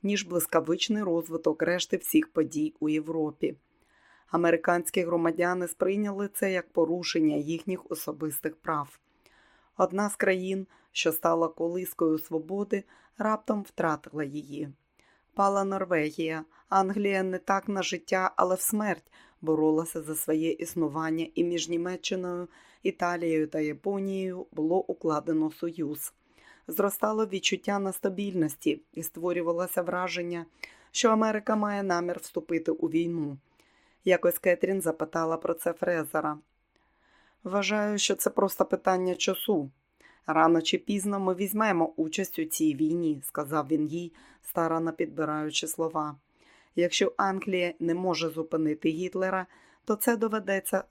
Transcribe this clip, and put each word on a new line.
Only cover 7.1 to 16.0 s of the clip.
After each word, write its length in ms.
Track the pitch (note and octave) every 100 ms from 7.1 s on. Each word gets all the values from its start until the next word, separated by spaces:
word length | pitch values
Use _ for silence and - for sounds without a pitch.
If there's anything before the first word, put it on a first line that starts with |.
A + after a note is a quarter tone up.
| F3 D#3 D3
їхніх 560 | D3 E3 - F#3 -
особистих 640 | D#3+ - D3 D#3 C#3 D#3 D#3
прав. 440 | - D#3 C#3 - _ _ _ _ _ _ _ -
Одна 320 | F#3 F#3 G#3
з 60 | -
країн, 520 | G3 F#3 F#3 F#3+ F#3+ _ _
що 200 | - E3
стала 360 | D#3 E3+ E3 E3
колискою 720 | - E3 F3 F3+ - E3 D#3
свободи, 640 | - D#3+ D#3 G3 G3+ G3+ - - _ -
раптом 440 | A3 G#3+ - G#3+
втратила 600 | - - E3+ D3+ - D3
її. 460 | D3 D3 C#3+ C#3+ D3 C#3 _ _ _ _ _
Пала 300 | - G3 G3
Норвегія. 800 | G3 G3 F#3 E3+